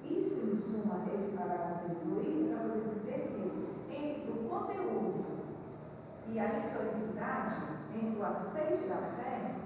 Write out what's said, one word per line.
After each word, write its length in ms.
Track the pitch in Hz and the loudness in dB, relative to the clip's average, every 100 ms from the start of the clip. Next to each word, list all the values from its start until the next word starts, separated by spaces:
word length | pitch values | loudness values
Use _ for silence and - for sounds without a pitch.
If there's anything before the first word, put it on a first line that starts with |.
Isso, 440 | - 370 - 233 214 | 0 2 2 2 2
em 40 | 196 | 2
suma, 500 | - 220 202 185 190 | 2 0 2 0 0
esse 240 | 202 196 - | 0 0 0
parágrafo 480 | 170 170 170 170 170 | 0 0 0 -2 -2
anterior 280 | 165 160 208 | -2 0 2
aí, 320 | - 156 - | 2 4 4
é 40 | 220 | 2
pra 100 | 220 | 2
poder 220 | 220 220 | 0 0
dizer 300 | 202 - - - | -2 -2 0 0
que 640 | 214 190 190 190 190 - 277 | 0 0 0 -2 -4 -6 -2
entre 360 | 294 - - | -2 -2 -2
o 180 | 226 226 | -2 0
conteúdo 760 | 381 - 403 359 - - - - - - - - - - - - - 226 | 0 0 0 2 2 2 2 0 -2 -4 -6 -8 -10 -10 -10 -12 -10 -4
e 100 | 220 | 0
a 200 | 202 226 | 2 2
historicidade, 1000 | - - 214 208 - - 202 - - - - - - 220 | 0 0 0 0 0 0 0 0 0 -2 -2 -4 -4 0
entre 240 | 220 208 | 0 2
o 60 | 202 | 2
aceite 640 | 196 185 311 302 359 - | 2 0 2 4 4 2
da 80 | - | 0
fé 580 | - - - - - - | 0 -2 -2 -2 -2 -2